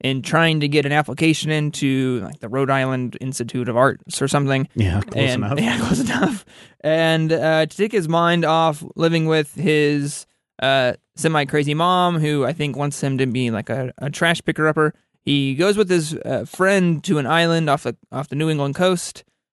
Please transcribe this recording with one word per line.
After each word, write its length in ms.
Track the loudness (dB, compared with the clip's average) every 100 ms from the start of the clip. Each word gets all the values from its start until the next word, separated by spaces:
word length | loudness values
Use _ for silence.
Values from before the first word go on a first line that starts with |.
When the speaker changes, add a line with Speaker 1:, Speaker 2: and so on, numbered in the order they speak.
Speaker 1:
and 220 | -4 -4
trying 360 | 0 2 2 2
to 80 | 2
get 180 | 2 2
an 60 |
application 580 | 0 0 0 0 2 0
into, 680 | -2 -2 -2 0 0 0 -2
like, 160 | -6 -12
the 80 | -6
Rhode 220 | -4 0
Island 480 | 0 0 -2 -6 -8
Institute 480 | -10 -8 -6 -4 -2
of 80 | 2
Arts 460 | 2 2 -8 -4
or 60 | 0
something. 400 | 0 0 0 -2 0
Speaker 2:
Yeah, 260 | 0 0
close 300 | -2 0 0
Speaker 1:
And 120 | 0
Speaker 2:
enough. 160 | -2 -2
Speaker 1:
<laughs> 0 |
Yeah, 200 | 0 -2
close 200 | 0 0
enough. 460 | 0 0 -2 -2 -12 -20 -20 _
And, 520 | 0 2 2 2 2
uh, 320 | 2 2 2 0
to 100 | 0
take 140 | 0
his 140 | 0 2
mind 380 | 2 4 2 2
off 380 | 2 2 0 -10 0
living 300 | 2 2 2
with 300 | 2 0 -2
his, 720 | 2 4 4 2 -2 -8 -16 _ _ -4
uh, 320 | 0 2 2 -2 _ -2
semi-crazy 580 | 0 2 0 0 0
mom, 460 | 0 2 2 2 0
who 260 | 0 0 -2
I 80 |
think 240 | -2 -4 -2
wants 240 | -6 -4
him 160 | -4 0
to 80 | -2
be, 240 | 0 -2
like, 220 | -4 -6
a, 200 | -6 -6 -8
a 140 | -10
trash 280 | -2 0 0 -2
picker-upper, 480 | 0 0 2 0 -2 _ _ -2
he 300 | 0 0 0
goes 220 | 2 2
with 120 | 2
his, 240 | 2 0 -8 -4
uh, 200 | -6 -6
friend 580 | -2 2 4 2 0
to 140 | 0 -2
an 80 | 2
island 420 | 2 2 2 0
off 140 | 0
the, 140 | -2 -8 _
off 180 | -10 -8
the 60 | -4
New 160 | -2
England 240 | 0 -2 0
coast 480 | 0 0 -4 -14 _ _ _